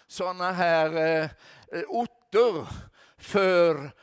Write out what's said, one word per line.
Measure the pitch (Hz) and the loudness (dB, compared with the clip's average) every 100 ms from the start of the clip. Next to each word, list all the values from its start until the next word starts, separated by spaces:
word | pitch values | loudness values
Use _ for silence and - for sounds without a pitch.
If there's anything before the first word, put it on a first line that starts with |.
| - | -16
såna | - 185 180 180 | -8 -8 -4 -4
här, | 180 175 165 156 165 | 0 2 2 2 0
eh, | 160 160 156 - - - - | 0 0 -2 -10 -20 -20 -12
eh, | 170 151 | -10 -6
orter | 233 240 _ _ 208 240 160 101 - - _ _ _ | -4 -6 _ _ 2 2 0 -8 -14 -18 _ _ _
för | - 202 190 180 170 147 139 - | -4 0 4 4 4 2 -6 -18